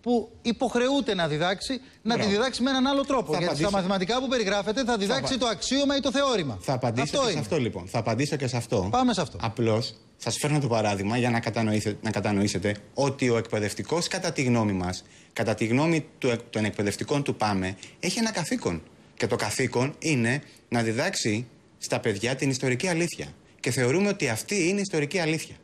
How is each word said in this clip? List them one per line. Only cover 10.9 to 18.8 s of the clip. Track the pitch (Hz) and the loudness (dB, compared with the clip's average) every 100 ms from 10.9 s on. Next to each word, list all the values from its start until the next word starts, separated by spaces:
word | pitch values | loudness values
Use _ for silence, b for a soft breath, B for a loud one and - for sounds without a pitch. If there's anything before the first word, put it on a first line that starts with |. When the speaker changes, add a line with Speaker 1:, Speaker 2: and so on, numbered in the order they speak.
| 101 101 123 | 0 0 2
Speaker 2:
για | 120 | 2
να | 117 | 0
κατανοήθε-, | 113 110 110 107 107 101 | 0 0 2 2 0 -4
να | 110 | -2
κατανοήσετε | 101 104 101 101 92 101 101 - | -2 0 2 2 2 0 -2 -6
ότι | - 139 127 127 | 0 0 2 2
ο | 117 | 2
εκπαιδευτικός, | 110 110 104 - 98 160 170 | 0 -2 -2 -4 -2 -2 -2
κατά | 220 180 | -2 -4
τη | 151 | -2
γνώμη | 127 120 107 | 2 2 2
μας, | 95 90 92 B B B | 0 -2 -4 B B B
κατά | - 110 | -4 -2
τη | 107 113 | 0 0
γνώμη | 123 160 160 151 - | 2 2 0 -2 -2
του | 131 | 0
εκ-, | 117 - | 0 -4
των | 110 | -2
εκπαιδευτικών | 107 95 104 - - 143 | -2 0 -2 -2 -2 -2
του | 139 117 | -2 -2
παμε, | 107 98 92 101 B B | 0 0 -2 -6 B B
έχει | 175 214 | -4 -2
ένα | 226 | -2
καθήκον. | 202 160 247 107 85 | -2 -2 -2 -2 -4